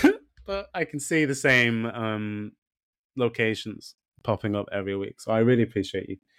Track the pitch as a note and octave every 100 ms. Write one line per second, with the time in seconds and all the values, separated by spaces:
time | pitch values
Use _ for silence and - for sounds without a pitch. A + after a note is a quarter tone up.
0 | D#4+ A4 - _ - G3 - F#3 D#3 D3
1 | - D#3+ D3 C3+ C#3+ B2+ A#2 A2+ A2+ A2
2 | A2 G#2+ G#2+ G#2 G#2 - _ _ _ _
3 | _ C3 A#2+ - A2+ G#2+ A2+ - - _
4 | _ _ - G2+ G#2+ G#2 - G2+ G2 G2
5 | G2 - - A2 A#2 B2 A2+ G2+ F#2+ F#2+
6 | - F#2+ _